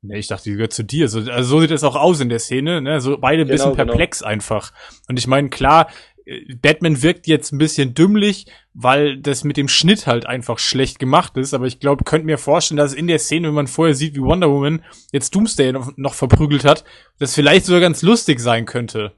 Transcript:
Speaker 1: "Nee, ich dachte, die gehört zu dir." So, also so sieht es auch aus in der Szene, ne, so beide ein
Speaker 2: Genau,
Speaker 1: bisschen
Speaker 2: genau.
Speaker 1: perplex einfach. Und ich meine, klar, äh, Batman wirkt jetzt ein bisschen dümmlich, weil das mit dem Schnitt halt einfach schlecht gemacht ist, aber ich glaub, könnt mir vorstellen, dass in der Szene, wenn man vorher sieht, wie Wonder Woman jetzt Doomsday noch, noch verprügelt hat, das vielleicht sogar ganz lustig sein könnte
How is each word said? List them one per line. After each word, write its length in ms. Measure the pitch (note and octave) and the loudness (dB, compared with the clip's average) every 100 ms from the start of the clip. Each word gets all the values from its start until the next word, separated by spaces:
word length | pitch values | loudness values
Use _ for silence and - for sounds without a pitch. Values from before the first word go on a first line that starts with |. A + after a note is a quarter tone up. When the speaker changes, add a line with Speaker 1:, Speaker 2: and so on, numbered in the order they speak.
Speaker 1:
"Nee, 180 | G2+ G#2 | -12 -10
ich 100 | G#2 | -8
dachte, 160 | G2 | -10
die 80 | - G2+ | -8 -6
gehört 160 | A2 | -6
zu 100 | - | -6
dir." 240 | A2 D3 C#3+ | -6 -2 0
So, 100 | A2 A2 | -2 -4
also 260 | A#2+ B2 D3 | -4 0 2
so 40 | |
sieht 100 | E3 | 2
es 120 | D#3 | 2
auch 120 | D3 C3+ | 0 2
aus 240 | D#3 E3+ | 2 2
in 100 | B2+ | 0
der 80 | A#2 | -2
Szene, 420 | - B2+ C#3+ F3 | -4 -4 -2 -4
ne, 220 | C3+ D#3 | -2 -4
so 160 | B2+ C#3 | -2 -2
beide 240 | B2+ D#3+ | 0 0
ein 60 | D3 | 2
Speaker 2:
Genau, 40 | C3+ | 2
Speaker 1:
bisschen 160 | C#3 | 0
Speaker 2:
genau. 120 | C3 A#2 | 0 0
Speaker 1:
perplex 300 | A#2+ E3 - | 0 -2 -4
einfach. 500 | G#2+ G#2+ - G#2+ - _ - - _ | -6 -6 -4 -6 -6 _ -20 -20 _
Und 100 | B2+ | -6
ich 80 | A#2+ | 0
meine, 240 | C3+ C#3+ | 0 0
klar, 380 | - C3 D#3+ - - - _ | -2 4 6 4 -2 -20 _
äh, 300 | - - - | -18 -18 -16
Batman 480 | B2 D3 D#3 E3+ D3 | 0 2 2 2 2
wirkt 240 | D3+ F3 - | 2 0 0
jetzt 260 | D3+ - | 0 0
ein 60 | C#3+ | -2
bisschen 340 | D#3 - C3+ | -2 0 -4
dümmlich, 520 | B2 F3+ G#3 G#3 G3 - - _ - | 4 4 4 2 -2 -8 -20 _ -4
weil 420 | B2 C#3 D3 C3+ | 2 2 2 -2
das 260 | C#3+ C3+ | -4 -2
mit 120 | D3+ C#3+ | -2 -2
dem 120 | C#3 | 0
Schnitt 400 | - D#3+ G#3+ - | 2 2 2 2
halt 180 | A#2 A2+ | -2 -2
einfach 320 | B2 A#2 A2+ | -8 -6 -6
schlecht 400 | - B2+ C3 - | -4 -2 -2 -2
gemacht 380 | C3 D3+ F3 - | 0 2 0 -6
ist, 180 | C3 | -4
aber 120 | C3+ B2+ | -4 -4
ich 120 | B2 | -4
glaub, 260 | C#3 C#3 | -2 -2
könnt 200 | - D#3 | 0 -2
mir 140 | D#3 D3 | 0 -4
vorstellen, 380 | - D#3+ D#3+ D3 | 0 0 0 0
dass 140 | D3 | 0
in 140 | C3+ E3+ | 0 -2
der 140 | D#3+ | -2
Szene, 260 | - D#3 E3+ | 0 -2 -2
wenn 60 | |
man 120 | D3+ C#3 | -2 -4
vorher 260 | - E3 | 0 0
sieht, 220 | C3+ D#3 C#3+ | 2 -2 -4
wie 40 | |
Wonder 300 | C3 F3 E3+ | 0 2 2
Woman 320 | C#3+ C#3 D#3+ - - _ | 0 0 -4 -8 -20 _
jetzt 200 | C#3+ - | -6 -2
Doomsday 380 | F#3+ A3 - C3 | -2 -2 2 0
noch, 240 | C3 B2+ D3 | 0 -8 -8
noch 180 | C3+ | -8
verprügelt 500 | - C3 - D3+ C#3+ | -4 0 2 2 2
hat, 180 | C#3 D3+ - - _ _ | 4 2 0 -20 _ _
das 140 | C#3 | -6
vielleicht 320 | - C#3+ F#3 F#3 | 2 4 4 4
sogar 140 | F3+ | 4
ganz 220 | F3 D#3 | 4 2
lustig 380 | E3 A3+ - C3+ | 2 2 2 -2
sein 240 | A#2+ A2+ A#2 | 0 -2 -2
könnte 460 | B2 A#2 A2+ G#2 | -6 -6 -6 -8